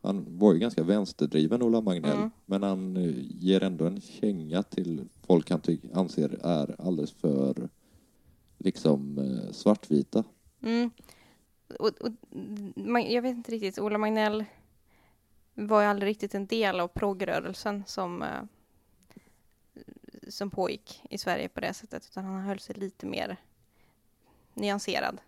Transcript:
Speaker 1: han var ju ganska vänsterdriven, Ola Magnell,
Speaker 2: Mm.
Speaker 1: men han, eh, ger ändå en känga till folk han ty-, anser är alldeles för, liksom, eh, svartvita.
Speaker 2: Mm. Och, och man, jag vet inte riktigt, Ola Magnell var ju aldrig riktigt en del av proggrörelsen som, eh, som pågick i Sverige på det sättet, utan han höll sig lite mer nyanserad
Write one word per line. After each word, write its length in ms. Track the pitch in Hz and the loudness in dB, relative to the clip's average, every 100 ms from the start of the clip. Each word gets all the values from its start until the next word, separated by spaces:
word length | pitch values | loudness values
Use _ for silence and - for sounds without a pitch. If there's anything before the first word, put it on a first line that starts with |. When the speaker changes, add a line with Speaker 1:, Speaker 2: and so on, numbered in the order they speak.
Speaker 1:
han 360 | 101 98 - 85 | -2 -4 -4 6
var 160 | 104 | 8
ju 60 | 87 | 8
ganska 240 | 117 - | 4 0
vänsterdriven, 760 | 82 104 98 - 76 78 78 117 | 2 2 2 0 2 4 4 4
Ola 200 | 120 113 | 4 4
Magnell, 360 | 110 87 143 202 | 2 0 0 0
Speaker 2:
Mm. 140 | 214 - - | 0 -4 -4
Speaker 1:
men 180 | 98 | 0
han, 340 | 98 95 95 92 | 0 -2 -2 0
eh, 140 | 87 69 | 0 0
ger 460 | 67 - 90 95 | -6 -2 4 4
ändå 220 | 95 85 82 | 4 0 0
en 160 | 98 | 0
känga 640 | - - 107 95 78 87 | -10 -2 -2 -2 -2 -2
till 440 | 101 - 87 80 - - - | -2 -2 -2 -4 -6 -16 4
folk 220 | 90 - | 4 6
han 120 | 82 | 0
ty-, 180 | - 82 - | 2 -2 -2
anser 460 | 90 90 - 73 - 82 | -2 0 0 0 0 0
är 300 | 82 71 - 90 | 0 0 -4 -2
alldeles 240 | 82 73 | -2 -2
för, 580 | - - 69 67 - - _ _ - _ _ _ _ _ _ | -2 0 2 2 0 -6 _ _ -20 _ _ _ _ _ _
liksom, 600 | 95 - 80 71 69 71 | -4 2 2 2 0 -4
eh, 340 | 67 64 50 | -2 -4 -6
svartvita. 720 | - 101 107 - 73 - - 110 _ - _ | 0 2 2 4 2 4 0 -2 _ -20 _
Speaker 2:
Mm. 300 | 226 233 240 - - - - _ _ _ _ - | 0 2 0 -4 -20 -20 -20 _ _ _ _ -2
Och, 80 | 220 - | -2 -2
och 80 | 240 220 - - 190 208 202 - | -6 -8 -14 -12 -10 -10 -10 -8
man, 360 | 196 240 - | 0 0 2
jag 100 | 240 | 0
vet 140 | 247 240 | 0 -4
inte 160 | 233 | -6
riktigt, 280 | 226 196 196 | -6 -4 -4
Ola 180 | 208 214 | -2 0
Magnell 480 | 214 220 214 214 214 - _ _ _ _ _ _ _ _ _ | 2 2 2 0 -6 -12 _ _ _ _ _ _ _ _ _
var 280 | - 208 214 | -10 2 4
ju 60 | 208 | 6
aldrig 220 | 202 202 | 2 0
riktigt 260 | 214 202 202 | -2 -4 -6
en 120 | 196 | -2
del 320 | 226 208 185 | 0 2 2
av 80 | 175 | -2
proggrörelsen 960 | - 202 190 185 160 - 196 220 202 196 | 0 -2 -2 -2 -2 -2 -6 -6 -6 -6
som, 340 | - 180 175 | -6 -6 -4
eh, 220 | 73 - 208 _ _ _ _ _ _ - _ _ _ _ _ - - - - - - | -6 -8 -10 _ _ _ _ _ _ -20 _ _ _ _ _ -20 -20 -20 -20 -20 -16
som 200 | - 202 | -8 -8
pågick 520 | 190 185 - - - - | -4 -4 -4 -12 -20 -12
i 80 | 202 | -8
Sverige 320 | - 175 180 | -4 -4 -4
på 100 | - | -6
det 140 | - | -6
sättet, 340 | 196 220 - - | -6 -12 -14 -12
utan 140 | - 190 | -10 -8
han 160 | 190 | -6
höll 180 | 196 196 | -4 -6
sig 160 | - - | -8 -10
lite 300 | 196 - 196 | -10 -8 -8
mer 320 | - - 185 _ _ _ _ _ _ _ _ _ _ _ | -6 -6 -8 _ _ _ _ _ _ _ _ _ _ _
nyanserad 640 | - 208 202 202 69 67 - | -6 -2 -2 -2 -2 -2 -6